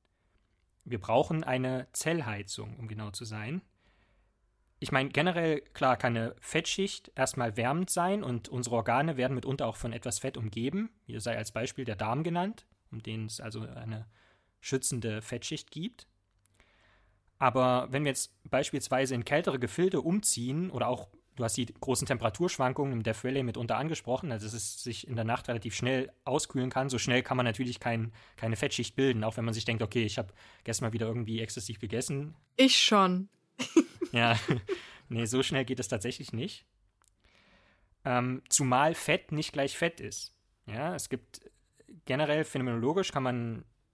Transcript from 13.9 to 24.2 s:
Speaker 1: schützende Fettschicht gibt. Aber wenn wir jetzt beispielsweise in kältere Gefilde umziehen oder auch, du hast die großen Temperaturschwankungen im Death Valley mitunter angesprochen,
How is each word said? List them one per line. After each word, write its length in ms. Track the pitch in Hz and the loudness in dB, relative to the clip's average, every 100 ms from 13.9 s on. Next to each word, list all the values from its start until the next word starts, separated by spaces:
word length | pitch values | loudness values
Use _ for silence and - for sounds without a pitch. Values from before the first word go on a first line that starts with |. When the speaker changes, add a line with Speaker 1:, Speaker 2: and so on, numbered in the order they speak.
| 110 107 _ _ _ _ _ | -8 -10 _ _ _ _ _
Speaker 1:
schützende 640 | - 131 - 127 113 107 | -4 -2 0 -2 -2 -4
Fettschicht 500 | - 120 - 156 - | -6 -8 -6 -8 -10
gibt. 360 | 156 196 - - _ _ _ _ _ _ _ _ _ _ _ _ _ | -10 -10 -10 -20 _ _ _ _ _ _ _ _ _ _ _ _ _
Aber 480 | 131 127 127 127 127 | 2 6 4 4 2
wenn 120 | 135 | 0
wir 80 | 147 | 0
jetzt 220 | 127 - _ - | -2 -4 _ -2
beispielsweise 680 | 131 139 143 - 131 131 123 | 0 0 -2 0 2 2 0
in 80 | |
kältere 360 | 110 147 175 135 | 2 2 2 0
Gefilde 420 | 120 - 180 165 | -2 2 2 2
umziehen 680 | 147 208 - - 123 151 185 | 2 2 2 0 0 -2 -2
oder 200 | 123 113 | 0 0
auch, 180 | 127 - - _ - | -2 -6 -18 _ -4
du 80 | 117 | -2
hast 100 | - | 0
die 100 | 117 | -2
großen 400 | - - 123 - | -4 0 0 2
Temperaturschwankungen 840 | 120 117 - 175 - 127 135 139 | 0 0 0 0 2 0 2 0
im 120 | 117 | 0
Death 200 | 113 110 | 0 -2
Valley 200 | 127 135 | 0 0
mitunter 340 | 123 120 113 113 | 0 -2 0 0
angesprochen, 540 | 151 160 - 127 | 0 -4 -2 -2